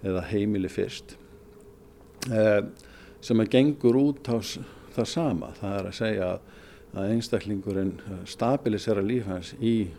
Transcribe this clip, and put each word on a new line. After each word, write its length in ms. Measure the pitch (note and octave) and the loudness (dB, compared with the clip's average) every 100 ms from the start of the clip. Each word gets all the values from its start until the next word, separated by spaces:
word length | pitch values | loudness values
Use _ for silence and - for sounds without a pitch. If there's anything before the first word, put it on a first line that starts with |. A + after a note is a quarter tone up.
| F#2+ | -2
eða 200 | F#2 F2+ | -2 0
Heimili 420 | G#2+ G#2 G2+ F#2 | 0 0 0 -2
fyrst, 440 | - G2 - - - - - - - - - - - - - C3 | -2 -4 -4 -16 -20 -20 -20 -20 -20 -20 -20 -20 -20 -20 -12 -2
eh, 320 | A2 G#2+ G#2 G#2+ - - - - - - | 4 6 4 0 -10 -20 -20 -20 -18 2
sem 160 | A2+ | 2
að 100 | A2 B2+ | 6 6
gengur 420 | C#3+ C#3+ A#2+ B2 | 4 4 4 6
út 300 | C#3+ C#3+ - | 4 0 -2
á 80 | A#2 | -4
s-, 240 | G2 - - - - - | -4 -10 -12 -18 -8 -4
það 160 | A2+ | -2
sama. 400 | - D#3+ F2+ B1 D2+ | 0 0 -2 -4 -8
Það 180 | G2+ G2+ | -4 -4
er 100 | F#2+ | -6
að 100 | G2+ | -4
segja 320 | A2 G2 F2+ F#2 | -2 0 -2 -4
að, 140 | - - - - - G2 | -8 -20 -20 -20 -12 -4
að 180 | G2 A2+ | 0 0
einstaklingurinn, 800 | A#2 A#2 G#2 G2+ G2 F#2+ F#2+ F2+ - | 0 -2 -2 -4 -2 0 -2 -4 -10
eh, 200 | F#2 F#2 | -12 -12
stabilisera 760 | - A2+ C#3+ A#2 G#2 - G#2 G2 | -2 0 2 0 -2 0 0 2
líf 240 | B2 G2+ | 0 -2
hans 240 | F2+ F2 - | -6 -8 -2
í 160 | A2+ A2+ F#2+ | 0 2 0